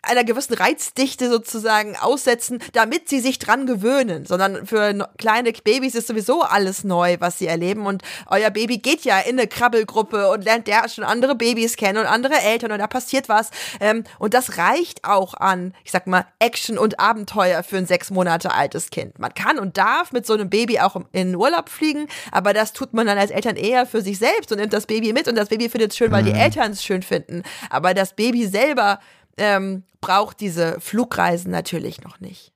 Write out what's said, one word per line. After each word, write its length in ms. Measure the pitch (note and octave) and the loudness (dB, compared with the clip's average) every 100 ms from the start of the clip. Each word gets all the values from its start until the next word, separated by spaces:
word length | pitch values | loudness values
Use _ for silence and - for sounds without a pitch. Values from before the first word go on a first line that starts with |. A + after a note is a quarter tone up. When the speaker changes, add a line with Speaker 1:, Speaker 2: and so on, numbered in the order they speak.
Speaker 1:
einer 220 | - B3 | 2 2
gewissen 300 | A#3 A#3 - | 2 -2 -2
Reizdichte 720 | A#3 F#3+ D4+ - - C4 - B3 | 0 2 0 -6 -2 -2 0 0
sozusagen 680 | A#3 A3+ A3+ A3 G#3+ G#3 F#3+ | 0 -2 -6 0 0 0 -2
aussetzen, 640 | G#3+ C4+ C4+ A#3+ - A#3+ - | 0 2 2 0 -2 -8 -2
damit 360 | - A3 D#4+ - | 0 2 0 -2
sie 120 | C#4 | -2
sich 180 | B3 C4 | 0 -4
dran 280 | - B3 C4 | 0 0 2
gewöhnen, 600 | A3 A3 C#4 A#3+ D#3+ - | 0 2 2 2 -4 -4
sondern 380 | F3+ G3 G3 | 0 0 -2
für 280 | - A3 G#3 | -2 0 2
no-, 140 | G3+ G3 - | 0 -6 -4
kleine 340 | A3+ A3 A#3+ | 0 2 0
Babys 420 | A3+ G#3+ C4 C4 | 0 0 2 0
ist 120 | A#3 A3+ | -2 -4
sowieso 360 | A3 G3 C#4 | -4 0 2
alles 420 | - G3+ F#3+ F#3+ | 2 2 0 -2
neu, 320 | G3 F3 F3 F3 | -2 2 2 2
was 200 | F3 - | -2 -4
sie 80 | E3+ | -4
erleben 380 | E3 F3 G#3 | -2 -2 -2
und 180 | G3+ F#3+ - - - | -4 -6 -8 -16 -4
euer 240 | G3 G#3+ | 0 0
Baby 280 | G#3 A3+ A#3+ | 0 -2 -2
geht 260 | B3+ D#4+ | 0 0
ja 140 | B3 F#3+ | 2 2
in 200 | - B3+ | 2 0
eine 100 | A3+ | -2
Krabbelgruppe 840 | - A#3+ A3+ A3 G#3+ G#3+ G#3+ G3 | 0 2 2 0 -2 0 2 2
und 140 | G#3+ | 2
lernt 220 | G3 A#3 A3 | 2 0 2
der 200 | G#3+ A#3 | 0 0
schon 160 | - | -4
andere 300 | G#3 A#3 C4 | -2 2 2
Babys 420 | B3+ A#3 A3+ A3+ - | 2 0 2 -2 0
kennen 220 | G3+ G#3 | 0 0
und 80 | G#3+ | 0
andere 340 | A3+ B3+ D4 | 2 2 2
Eltern 320 | G#3 A3+ A#3 | 2 0 -2
und 60 | G#3 | -4
da 80 | G#3 | -4
passiert 420 | B3+ - C4+ C4+ | -6 -2 -4 2
was, 220 | G#3+ A3 - - - | 0 0 -10 -12 -2
ähm, 240 | G#3 A3+ A3 - | 0 0 -4 -6
und 160 | G#3+ | 2
das 220 | B3 B3+ F3+ | 2 2 0
reicht 480 | F3+ C#4+ E4+ - | 2 2 -2 -6
auch 300 | - G3+ F#3 | 0 0 0
an, 400 | - G3 F#3 F3+ - | -2 0 0 -4 -12
ich 60 | - | -4
sag 160 | F#3 F#3 | -4 2
mal, 200 | F#3 F3+ _ | 0 0 _
Action 400 | A3+ - - G#3+ | 0 0 -6 0
und 220 | G#3+ - | 0 2
Abenteuer 600 | G3+ A3 G3+ G#3+ F#3 E3+ | 2 2 -4 0 2 2
für 140 | - F#3+ | -2 -4
ein 100 | F3+ | 0
sechs 240 | F3+ - | 0 0
Monate 420 | F#3 F3+ E3+ F3+ | 0 0 0 0
altes 360 | - G3 E3 - | 0 0 -2 -6
Kind. 280 | - A2+ - | -8 -10 -10
Man 160 | G#2+ | -10
kann 240 | - A#3 D4+ | -4 -2 0
und 180 | F#3+ G3 | -2 0
darf 360 | G3 C#4+ F4 | 2 2 -2
mit 140 | A#3+ - | -6 0
so 60 | |
einem 160 | G#3+ G3 | 0 2
Baby 300 | G3 A#3 A3+ | 0 2 2
auch 160 | F#3 | 2
im, 120 | F#3+ - | 0 -8
in 160 | F#3 F#3 | -4 -2
den 80 | F3 | 0
Urlaub 320 | B3 E4+ E4 | 2 0 -4
fliegen, 380 | - D#4 D4 D4+ - - | -4 -2 -2 -6 -12 -2
aber 220 | - G3 | 0 2
das 200 | G#3 G#3+ | 2 -2
tut 220 | - C4+ | -4 -4
man 120 | A3+ A3 | 0 2
dann 120 | G3+ | 2
als 140 | G3+ | 0
Eltern 240 | G3 A3+ - | 0 -4 -2
eher 280 | G#3 B3+ | 0 2
für 160 | B3+ A3+ | 2 -2
sich 180 | G3 G3 | -4 0
selbst 340 | A#3 G#4+ - | 0 0 -2
und 60 | G3+ | -4
nimmt 140 | G#3 | 0
das 140 | G#3 - | -2 0
Baby 260 | A3 A3 | -2 0
mit 140 | A#3+ C#4 | 0 0
und 80 | |
das 140 | A#3 G#3 | -2 0
Baby 200 | A3 A#3 | -2 -2
findet 220 | A#3+ G#3+ | 0 0
es 60 | - | 2
schön, 160 | A3+ | 2
weil 100 | G3+ | 4
die 100 | G3+ | 2
Speaker 2:
Mhm. 60 | G#3 | 4
Speaker 1:
Eltern 340 | C4 D#4 A3+ | 2 4 -2
es 120 | G3+ | -2
schön 180 | - F#3 | -4 -4
finden, 400 | F#3 F3+ - E3+ - - - | 0 -4 -4 -12 -10 -14 -6
aber 260 | C3 F3 | 0 2
das 200 | F#3+ F#3+ | 2 0
Baby 320 | - A3+ A#3+ G#3 | 0 0 2 0
selber, 540 | G3+ C#4+ B3+ G3+ G3 - _ _ - | 2 2 4 2 0 -8 _ _ -2
ähm, 460 | G#3 G3 F#3+ F#3+ - _ | 2 2 0 -8 -12 _
braucht 400 | - F#3+ G#3 - | 0 2 2 -4
diese 400 | G#3 E3+ E3 E3 | -6 0 -2 -2
Flugreisen 720 | - G#3 A#3+ - F3 F3 F3+ | -4 -2 0 0 0 0 -2
natürlich 520 | F3 E3+ E3 - - | -6 -4 -6 -8 -12
noch 180 | - - | -20 -18
nicht. 320 | F#3+ F#3+ - | -18 -18 -20